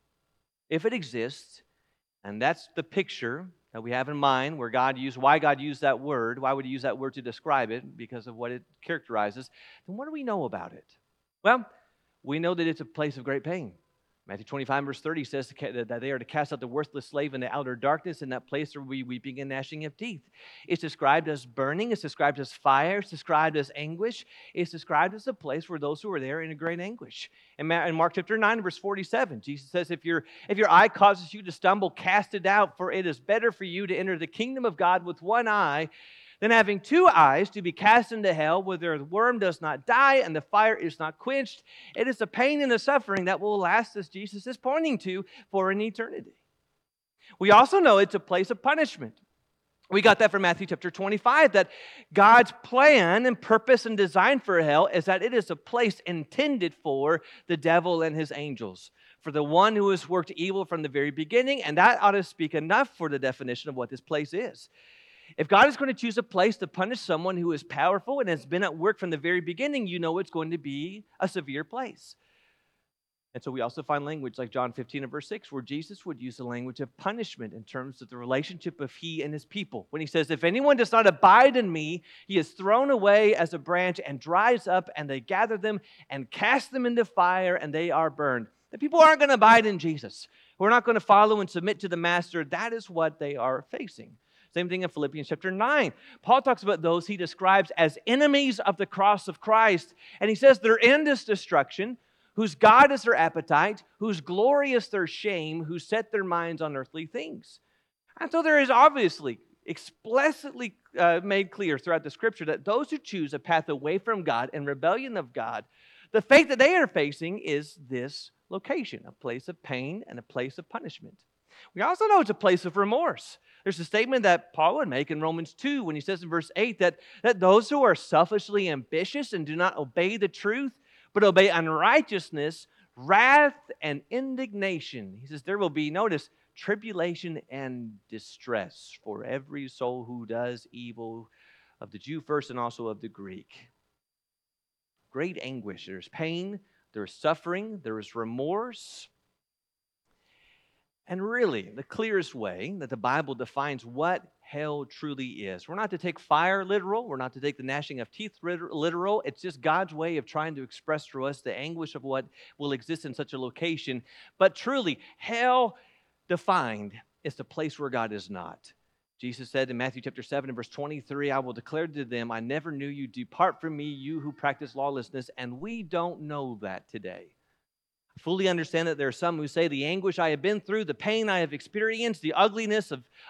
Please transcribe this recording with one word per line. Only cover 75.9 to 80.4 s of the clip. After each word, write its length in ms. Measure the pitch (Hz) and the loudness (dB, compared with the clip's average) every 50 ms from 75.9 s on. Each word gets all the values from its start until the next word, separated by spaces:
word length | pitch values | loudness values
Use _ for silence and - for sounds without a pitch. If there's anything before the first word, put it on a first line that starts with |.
| 202 - - | -18 -16 -14
would 160 | 185 147 117 | -14 -12 -12
use 160 | 123 127 117 | -12 -14 -12
the 80 | - 123 | -12 -10
language 360 | 120 120 120 127 131 117 - | -10 -8 -8 -10 -10 -10 -10
of 140 | 135 - _ - | -12 -12 _ -8
punishment 560 | - 196 214 240 208 - - - 117 104 87 | -6 -6 -6 -6 -8 -12 -12 -14 -14 -14 -14
in 100 | 113 107 | -18 -16
terms 380 | - - 131 127 139 127 - | -12 -12 -10 -10 -12 -14 -20
of 80 | 123 98 | -20 -20
the 60 | 127 123 | -16 -10
relationship 600 | 120 123 131 139 156 - 185 160 - 175 - - | -6 -2 -2 -2 -2 -6 -10 -12 -12 -10 -10 -10
of 140 | 143 127 | -10 -12
he 300 | - - 170 165 160 160 | -12 -12 -14 -10 -8 -8
and 100 | 139 147 | -8 -8
his 140 | 151 147 - | -8 -10 -12
people. 400 | _ - 208 190 - - 107 - _ | _ -10 -10 -10 -10 -12 -14 -12 _
When 120 | - 160 | -10 -10
he 60 | 156 | -6
says, 240 | 143 - 165 147 147 | -2 0 0 0 0
"If 140 | 160 123 | 0 0